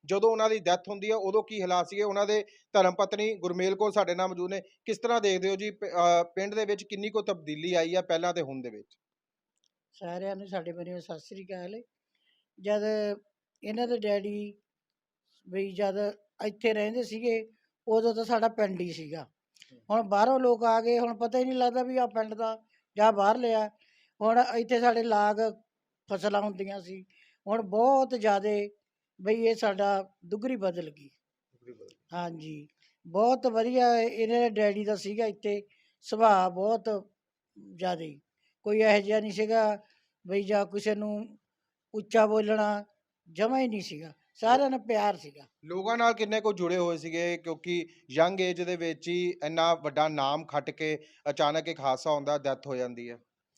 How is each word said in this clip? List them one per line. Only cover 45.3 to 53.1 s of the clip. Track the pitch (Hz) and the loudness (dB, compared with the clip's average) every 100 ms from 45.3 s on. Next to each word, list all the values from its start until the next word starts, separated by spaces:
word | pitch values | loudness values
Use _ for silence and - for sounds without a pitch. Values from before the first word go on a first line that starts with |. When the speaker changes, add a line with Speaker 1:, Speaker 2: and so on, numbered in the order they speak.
| 143 135 _ 151 | -20 -20 _ -8
Speaker 1:
ਲੋਕਾਂ | 180 196 233 | -6 -4 2
ਨਾਲ | 233 | 2
ਕਿੰਨੇ | 220 214 220 | 2 0 0
ਕੁ | 214 | 0
ਜੁੜੇ | 185 175 180 | 0 0 0
ਹੋਏ | 175 165 | 0 -2
ਸੀਗੇ? | 165 165 170 170 | -6 -4 -2 -4
ਕਿਉਂਕਿ | 165 160 175 175 160 _ - | -6 -10 -4 -4 -4 _ -6
ਯੰਗ | 131 170 190 | 2 2 4
ਏਜ | 185 175 | -2 -2
ਦੇ | 175 175 | -4 -4
ਵਿੱਚ | 165 151 175 | -4 -6 -4
ਹੀ | 175 180 175 | -2 -2 -4
ਇੰਨਾ | 156 165 170 | -4 2 2
ਵੱਡਾ | 190 151 139 156 | 2 0 0 0
ਨਾਮ | 151 139 151 151 | 2 0 -2 -2
ਖੱਟ | 147 135 | -4 -4
ਕੇ | 151 156 151 - _ 147 | -6 -4 -4 -10 _ -6
ਅਚਾਨਕ | 143 147 160 160 | 0 0 0 -4
ਇੱਕ | 139 | -4
ਹਾਦਸਾ | 135 131 160 | -2 -2 0
ਹੁੰਦਾ, | 147 143 147 | -2 0 -2
ਡੈਥ | 139 135 143 | -2 -6 -6
ਹੋ | 127 | -6
ਜਾਂਦੀ | 123 120 | -6 -8
ਹੈ। | 120 | -14